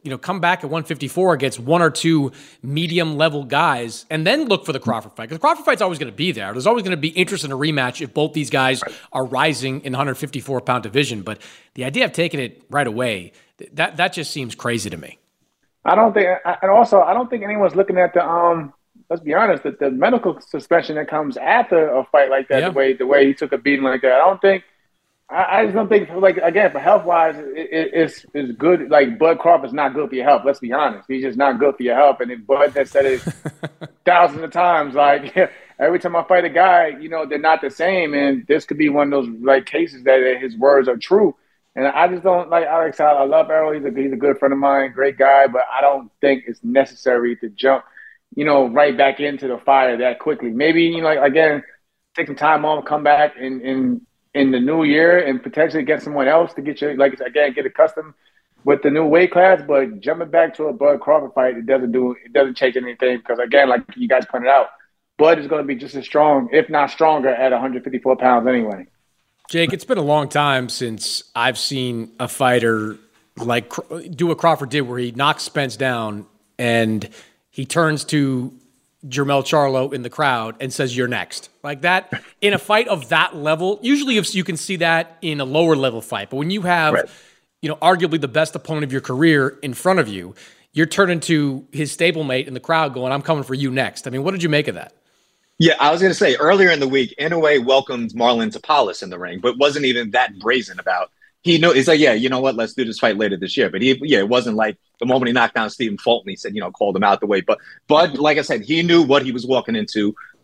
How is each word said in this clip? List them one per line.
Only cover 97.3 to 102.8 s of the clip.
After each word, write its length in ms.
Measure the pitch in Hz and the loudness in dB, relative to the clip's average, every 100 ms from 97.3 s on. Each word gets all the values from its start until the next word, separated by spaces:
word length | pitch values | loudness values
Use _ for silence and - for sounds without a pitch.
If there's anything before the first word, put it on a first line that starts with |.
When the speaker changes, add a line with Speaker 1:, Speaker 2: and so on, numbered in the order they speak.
| 170 156 147 | 0 2 2
Speaker 3:
welcomed 480 | 120 135 135 123 117 | 2 2 0 -6 -6
Marlon 380 | 110 120 120 110 | -2 0 2 -2
Tapales 500 | 104 - 147 110 87 | -6 -2 0 0 -4
in 80 | 95 | -12
the 80 | 90 | -12
ring, 200 | 90 90 | -10 -4
but 160 | 120 120 | -4 0
wasn't 280 | 143 143 | 0 0
even 260 | 135 120 117 | -2 -2 -2
that 280 | 120 127 95 | -2 -2 -4
brazen 400 | 107 127 113 92 | -2 -2 -2 -10
about. 300 | - 90 92 _ _ _ | -4 -4 -4 _ _ _
He 160 | 170 165 | 0 2
knew, 140 | 170 | 4
he's 140 | 139 151 | 4 4
like, 120 | 156 | 4
"Yeah, 140 | 147 | 4
you 140 | 110 127 | 2 0
know 100 | 127 | -2
what? 160 | 135 113 | -2 -2
Let's 160 | 113 | -4
do 120 | - | -4